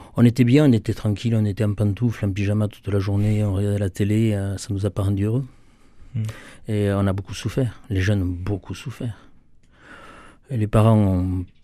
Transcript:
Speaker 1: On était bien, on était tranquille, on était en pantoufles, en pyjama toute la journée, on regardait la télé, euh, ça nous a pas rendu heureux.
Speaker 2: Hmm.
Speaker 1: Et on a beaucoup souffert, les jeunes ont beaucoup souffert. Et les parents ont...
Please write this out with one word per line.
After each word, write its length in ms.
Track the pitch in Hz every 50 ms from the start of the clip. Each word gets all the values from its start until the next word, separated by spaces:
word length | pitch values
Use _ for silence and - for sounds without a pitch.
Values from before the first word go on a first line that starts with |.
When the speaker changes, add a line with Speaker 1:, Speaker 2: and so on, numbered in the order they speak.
| - - -
Speaker 1:
On 80 | - 117
était 200 | 120 117 - 123
bien, 240 | 120 123 147 151 143
on 40 |
était 220 | 117 107 - - 101
tranquille, 400 | - - 110 104 - - 120 117
on 80 | 110 107
était 200 | 104 95 98 110
en 100 | 104 101
pantoufles, 500 | - 110 104 98 - 120 120 113 - -
en 60 | 101
pyjama 340 | 95 101 101 98 104 107 107 101
toute 200 | - - - -
la 100 | 101 101
journée, 460 | 95 104 101 101 104 107 107 104 107
on 100 | 101 95
regardait 240 | 95 101 101 101 98
la 120 | 101 95
télé, 420 | - - 107 98 104 110 113 110 104
euh, 220 | 101 98 98 98
ça 180 | 92 - - 101
nous 100 | 95 98
a 60 | 104
pas 120 | - - 98
rendu 200 | 95 101 98 101
heureux. 220 | 107 113 131 135 127 - - - - _ _ - _ _ - - - -
Speaker 2:
Hmm. 80 | 117 110 107 - - - - - - -
Speaker 1:
Et 240 | - 107 104 104 98
on 140 | 98 98 101
a 60 | 98
beaucoup 220 | 92 98 98 - 101
souffert, 460 | - - 113 - 139 131 113 - - - -
les 100 | 104 95
jeunes 220 | 92 101 104 101
ont 40 | 92
beaucoup 480 | 90 90 87 90 98 104 92 - - -
souffert. 420 | - - 131 113 - - 120 110 - - - - - _ _ - - _ _ _ _ - - - - - - - - - - - _ _ -
Et 60 | 135
les 100 | 113 107
parents 300 | 101 - 110 107 113 113 107
ont... 460 | 104 95 95 90 90 92 90 92 90 - - -